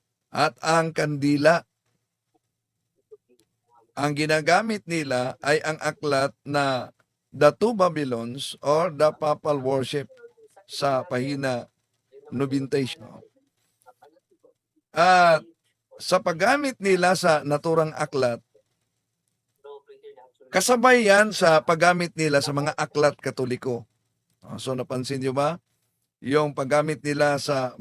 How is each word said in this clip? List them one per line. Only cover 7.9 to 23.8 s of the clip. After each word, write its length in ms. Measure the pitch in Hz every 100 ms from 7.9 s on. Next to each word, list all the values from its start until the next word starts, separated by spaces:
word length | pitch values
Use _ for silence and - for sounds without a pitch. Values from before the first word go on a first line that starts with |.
| 151 139 117 117 131 - - 139
or 240 | 156 180
The 240 | 143 151
Papal 480 | - 156 151 156 143
Worship 480 | 131 135 123 147 - - - _ - _ -
sa 400 | - 139 131 123
pahina 640 | 123 135 139 135 120 - _ _ _ _ - -
ninety-six. 680 | 120 139 135 135 139 127 - - - - _ _ _ _ _ _ _ _ 330 _ _ _ _ _ _ _
At 480 | 156 175 180 170 156 - _ _ _ _ -
sa 240 | - 180
paggamit 560 | 180 165 196 285 277 -
nila 380 | 196 185 180 180
sa 240 | 175 151
naturang 500 | 143 147 165 165 156 -
aklat, 420 | 151 139 123 120 _ _ _ _ _ _ _ _ _ _ _ _ 143 143 _ 139 - - - _ -
kasabay 560 | 180 214 247 254 247 208
yan 240 | 202 214
sa 260 | 185 175 156 151
paggamit 480 | 165 175 180 170
nila 260 | - 156 143
sa 140 | 147
mga 240 | 143 151 147
aklat 400 | 151 147 147 -
Katoliko. 720 | 135 127 127 123 135 117